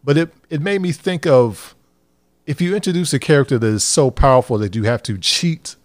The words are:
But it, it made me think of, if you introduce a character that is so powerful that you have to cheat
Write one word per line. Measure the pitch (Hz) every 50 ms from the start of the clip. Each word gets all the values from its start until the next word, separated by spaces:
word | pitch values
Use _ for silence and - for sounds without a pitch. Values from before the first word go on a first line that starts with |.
| _
But | 139 143 156
it, | 170 165 _ _ _ _
it | 165 147
made | 151 196 202 196
me | 185 180
think | 156 - - 185 185 160 -
of, | 170 139 127 123 117 98 - - - _ _ _ _ _ _ _ _ _ _ _ _ _ _ _
if | - 143 -
you | 175 175 190
introduce | 208 175 190 180 175 180 151
a | - 135
character | - - 156 143 135 - 135 117
that | 113
is | 110 107 104 -
so | - - - 143 131
powerful | - - 147 135 131 127 123 - 123 107
that | 107 101 90
you | 113 107
have | 110 120 117 -
to | - 104 95
cheat | - - - - - 170 160 165 _ - - _